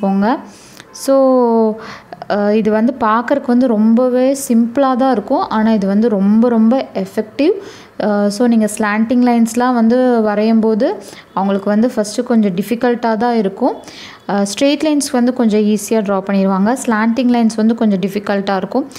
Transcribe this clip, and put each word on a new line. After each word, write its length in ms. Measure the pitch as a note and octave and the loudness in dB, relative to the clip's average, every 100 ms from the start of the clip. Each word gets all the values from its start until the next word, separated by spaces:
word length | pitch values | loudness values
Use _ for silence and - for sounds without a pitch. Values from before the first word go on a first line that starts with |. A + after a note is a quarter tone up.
போங்க. 260 | G3 G3 G3+ D#4+ - - - - - | -2 0 0 -2 -6 -20 -20 -20 -20
So, 220 | - - C4+ C4 B3+ A#3+ A3+ A3 G#3+ - - - - - | -8 0 2 4 4 2 2 0 -2 -10 -18 -18 -14 -4
அஹ், 260 | G3+ G3+ | -2 2
இது 160 | G#3+ G#3+ | 2 2
வந்து 220 | G#3+ A#3 C4+ | 2 0 0
பார்க்கறக்கு 460 | A3 A3 A#3+ C#4+ C#4 | 0 0 0 -2 0
வந்து 200 | A#3+ C4 | 2 2
ரொம்பவே 680 | G#3+ A3 A3+ B3+ B3 B3+ C#4 - | 2 4 4 2 2 2 0 0
சிம்பிளா 480 | A#3 A#3 A#3 C4+ B3+ | 0 2 0 0 2
தான் 160 | C4+ | 0
இருக்கும். 320 | B3 B3 C#4+ F#4+ | 0 -2 -2 -2
ஆனா 240 | A3 A3 | 0 0
இது 140 | A3 G3 | 0 0
வந்து 220 | G3+ A#3 | 0 2
ரொம்ப, 400 | G3+ G3 A3 B3 | 2 2 4 4
ரொம்ப 260 | A3+ A3 C4 - | 4 2 2 -2
effective. 580 | G3 F#3+ - A3 - D4+ G4+ - - - - | -8 -8 -6 -6 -2 0 0 -6 -18 -18 -6
அஹ், 260 | G#3+ G3+ G3+ | -2 0 0
so 180 | G3+ B3 | 0 0
நீங்க 220 | A3+ G#3+ - | 2 0 -2
slanting 480 | G#3+ G#3+ A3+ B3 | -2 0 0 2
லைன்ஸ்லாம் 500 | B3 A#3+ A3+ B3 B3 | 2 2 0 0 0
வந்து 220 | A#3+ A3+ B3 B3+ A#3+ | 2 2 2 2 2
வரையும்போது 680 | G#3+ G#3 A3 A3+ A3 G#3+ C#4+ F#4+ - - - | 0 0 2 2 2 0 0 -4 -10 -20 -10
அவங்களுக்கு 360 | - G3 G3 G3+ | -4 -2 -2 0
வந்து 180 | G#3 B3 | 0 0
first 340 | A#3+ G#3 - | 0 -4 -4
கொஞ்சம் 320 | A#3+ A#3 G3+ | -2 0 0
டிஃபிகல்ட்டா 600 | F3 - A#3+ B3 A#3+ A#3 G#3+ | 0 -4 -2 -2 -2 -2 -2
தான் 200 | A#3+ A#3 | 0 0
இருக்கும். 380 | G3 - B3+ A4+ - - - - - | -2 -2 -4 -4 -10 -20 -20 -16 -6
அஹ், 160 | G3+ | -2
straight 400 | G3+ - C#4 C#4+ | -2 0 0 0
lines 260 | D#4 D4 C#4 | 0 0 0
வந்து 200 | B3 A#3+ | 0 0
கொஞ்சம் 280 | - A3+ G#3+ | 0 0 2
ஈஸியா 400 | G#3 G#3 - A3 | 0 0 -2 -2
ட்ரா 180 | G3+ G3 | -2 -2
பண்ணிடுவாங்க. 540 | F#3+ G3 F#3+ F#3+ G3+ C4 | -2 0 0 0 0 -2
Slanting 560 | B3+ G#3+ A3+ A3+ B3 | -2 0 0 0 0
lines 220 | A#3+ A3+ | 2 0
வந்து 200 | A3 A3 | 2 0
கொஞ்சம் 260 | A#3 A3 G3 | 2 0 0
டிஃபிகல்ட்டா 560 | G3 G#3 G3+ G3+ G3 F#3+ | -2 -4 -4 -4 -2 -4
இருக்கும். 300 | F#3 B3 C4+ | -2 -4 -6